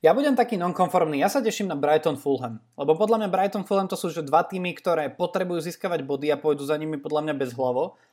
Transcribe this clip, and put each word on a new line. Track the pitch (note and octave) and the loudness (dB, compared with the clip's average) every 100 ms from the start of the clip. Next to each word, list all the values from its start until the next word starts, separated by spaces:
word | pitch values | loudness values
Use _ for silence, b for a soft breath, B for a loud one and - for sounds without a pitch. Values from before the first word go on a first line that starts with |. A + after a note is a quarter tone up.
Ja | D#3+ | 4
budem | G3+ D4 B3 | 4 2 2
taký | A#3 G3+ | 0 0
nonkonformný, | F3 E3+ F3+ F#3 E3 C#3+ | -2 0 2 2 2 2
ja | F#3 | 0
sa | C#4 | 2
teším | A3+ - G3 | -2 -2 -4
na | C#3+ | -2
Brighton | C#3+ D#3 D#3+ | 2 2 2
Fulham, | C3+ C#3+ C3+ B2 A2+ - - | -2 -2 -2 -2 -10 -16 -6
lebo | C#3+ | 0
podľa | D#3+ G#3+ A3 | 2 4 2
mňa | G#3 | 2
Brighton | F#3+ G3 G3+ F#3 | 0 0 -2 -2
Fulham | G3 F#3+ | 0 0
to | F#3 | -4
sú | F3+ | -4
že | D#3+ | -6
dva | D3 D#3 F3 | 4 4 4
týmy, | F#3+ F3+ | -2 -4
ktoré | F3 - E3 C#3+ | -4 0 0 -2
potrebujú | - F3 F#3+ F#3 F3 | -4 -2 -2 -2 -2
získavať | D#3+ E3 F#3+ E3+ C3+ | -4 -6 -4 -4 -2
body | C#3 D3 | -2 0
a | C#3+ | 0
pôjdu | D#3 C#3+ C#3+ | 2 0 0
za | D3+ | -4
nimi | D#3 D3+ | -2 -6
podľa | C#3 D3+ D#3 | -2 -2 -2
mňa | |
bezhlavo. | C#3+ C3 A#2+ C3 B2 F3 - _ | -4 -4 -2 -2 0 -2 -6 _